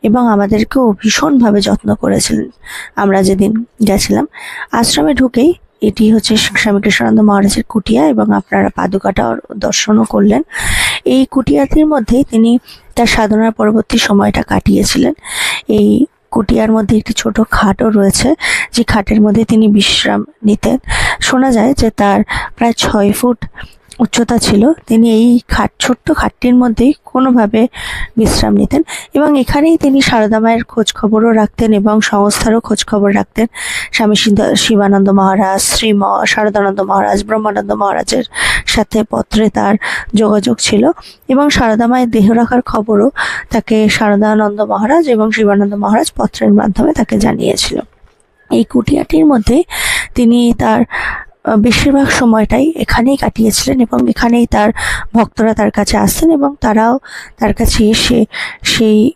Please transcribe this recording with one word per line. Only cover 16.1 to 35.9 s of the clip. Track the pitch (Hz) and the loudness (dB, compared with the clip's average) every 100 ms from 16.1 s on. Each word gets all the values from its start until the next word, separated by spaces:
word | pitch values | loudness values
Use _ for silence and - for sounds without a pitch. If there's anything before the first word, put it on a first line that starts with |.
| _ _ | _ _
কুটিয়ার | 233 202 233 220 | -4 -2 0 2
মধ্যে | 220 202 214 | 0 2 0
একটি | - | 0
ছোট | - 226 214 220 | -6 -4 -2 -2
খাটও | - 208 190 220 | 0 0 0 0
রয়েছে, | 214 196 - - 320 - - - | 2 2 2 0 -2 -2 -4 -4
যে | - | -4
খাটের | 233 226 196 214 | 0 -2 0 2
মধ্যে | 208 208 | 2 2
তিনি | 226 226 220 | 2 2 4
বিশ্রাম | 208 190 - 208 208 214 _ | 2 0 -2 -2 -4 -6 _
নিতেন। | 214 202 226 254 - - - - | -2 0 -2 -4 -4 -2 -2 -2
শোনা | - 254 269 | -2 0 2
যায় | 233 220 | 2 0
যে | 277 233 | 2 -2
তার | - 202 196 214 - - - | 0 0 0 -2 -4 -8 -2
প্রায় | 233 | -2
ছয় | 226 - 214 202 | -2 -2 0 0
ফুট | 202 247 240 - - - - _ - | 0 -2 -2 -6 -14 -20 -20 _ -4
উচ্চতা | 233 - 233 240 | -2 -2 0 0
ছিল। | - 208 240 320 - | 0 2 2 0 0
তিনি | 226 233 | 2 4
এই | 220 233 240 - | 4 4 2 0
খাট, | - 208 _ | -4 -4 _
ছোট্ট | - 247 - | -4 -4 -2
খাটটির | 311 214 _ 247 | -2 -2 _ 0
মধ্যেই | 247 247 220 247 302 | 2 2 2 0 0
কোনোভাবে | - 254 262 247 208 220 240 - - - - - | -4 -2 2 2 2 2 0 -4 -12 -10 -6 -2
বিশ্রাম | 214 - 220 | 0 0 0
নিতেন | 208 208 269 330 - - | 0 0 0 -2 -8 -6
এবং | 285 302 294 | -2 0 0
এখানেই | 247 285 311 330 | 0 0 2 2
তিনি | 294 269 | 2 2
সারদা | 269 240 214 220 | 2 0 2 2
মায়ের | 226 233 | 0 0
খোঁজ | 233 - 208 | -4 -4 -4
খবরও | - 214 220 233 | -2 0 2 2
রাখতেন | 220 208 - 226 | 2 0 0 0
এবং | 214 208 214 | 2 2 0
সংস্থারও | 208 202 202 202 226 220 | 0 0 0 0 0 0
খোঁজ | - 208 | 0 -4
খবর | - 208 202 | -2 0 2
রাখতেন। | 202 196 - 226 - - - - | 0 -2 -2 -4 -4 -10 -10 -8
স্বামী | - 214 208 | -2 0 2
সিদ্ধ-, | 220 202 208 | 2 2 2
শিবানন্দ | 208 - 214 202 196 196 | 0 0 2 2 2 2
মহারাজ, | 196 190 190 190 196 | 2 2 2 0 -2
শ্রী | - - 226 | -2 -2 0